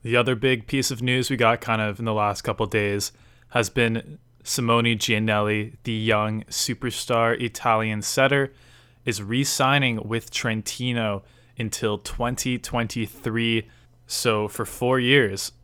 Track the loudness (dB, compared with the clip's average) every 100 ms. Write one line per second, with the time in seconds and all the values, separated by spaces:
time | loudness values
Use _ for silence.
0 | 2 2 4 2 2 0 0 -2 -2 -2
1 | 0 0 0 2 4 2 0 0 0 -2
2 | -2 0 0 0 -4 -2 0 0 0 0
3 | -4 _ -20 _ -2 0 0 2 0 0
4 | -6 -20 _ _ -6 -2 2 4 4 2
5 | 2 2 2 2 2 0 -4 -10 -6 -2
6 | 2 2 2 -4 -6 -6 -4 -4 -6 -6
7 | -2 2 2 0 -4 -2 2 2 2 -4
8 | -2 2 4 4 0 -6 -20 -20 -20 _
9 | -6 -4 -2 0 0 2 2 4 2 -2
10 | -4 -6 -4 -4 -2 -2 -4 -6 -2 -2
11 | -2 -4 -8 -20 _ -8 -6 -2 -2 -2
12 | -6 -4 -2 -2 -4 -4 -4 -4 -2 -4
13 | -6 -6 -4 -2 0 0 -4 -20 -20 _
14 | -8 -2 0 0 -2 -6 -8 -4 0 2
15 | 4 4 4 -2 -8 -10